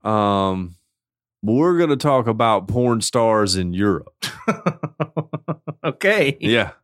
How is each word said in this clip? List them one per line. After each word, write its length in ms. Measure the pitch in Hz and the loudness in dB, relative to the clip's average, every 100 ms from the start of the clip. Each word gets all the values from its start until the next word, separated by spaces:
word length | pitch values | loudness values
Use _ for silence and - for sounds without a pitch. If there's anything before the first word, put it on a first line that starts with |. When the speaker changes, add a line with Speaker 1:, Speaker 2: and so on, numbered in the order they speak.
Speaker 1:
Um, 720 | 104 107 104 101 98 92 87 87 _ _ _ _ _ _ | -2 0 2 2 0 -2 -6 -12 _ _ _ _ _ _
we're 360 | 101 120 165 170 | -2 2 2 2
gonna 160 | 170 139 | 2 2
talk 320 | 147 135 117 | 2 2 2
about 400 | 110 117 104 95 | 0 2 2 0
porn 340 | 123 123 117 | 0 2 0
stars 540 | 104 - 113 110 104 95 | 0 0 2 2 2 0
in 180 | 90 | -2
Europe. 400 | 90 101 85 - _ - - - | 0 0 0 -4 _ -12 -8 -6
Speaker 2:
<laughs> 400 | - - - - _ 156 - 156 160 - 156 - - | -2 -4 -6 -12 _ -6 -6 -8 -12 -10 -12 -12 -8
Okay. 540 | 156 - 196 214 143 139 | -8 -2 0 2 0 0
Speaker 1:
Yeah. 300 | - 117 92 - | 0 2 0 -6